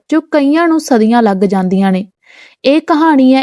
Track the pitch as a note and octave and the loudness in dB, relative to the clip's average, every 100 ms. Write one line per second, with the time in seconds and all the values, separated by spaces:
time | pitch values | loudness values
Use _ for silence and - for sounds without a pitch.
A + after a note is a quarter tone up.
0 | - D#4 D#4+ D#4 C#4 D#4 E4+ D#4 - A#3+ | -4 -4 -2 -2 0 0 0 -2 0 0
1 | A3 A#3 A3 F#3+ G3 F#3+ F#3 F#3+ G3 F#3 | 2 0 0 0 -2 -2 -2 -2 0 -2
2 | G3+ _ _ - - _ B3+ D4+ D#4 D#4+ | -6 _ _ -20 -20 _ -2 0 0 0
3 | D#4+ C#4+ B3+ C4 | 2 2 2 0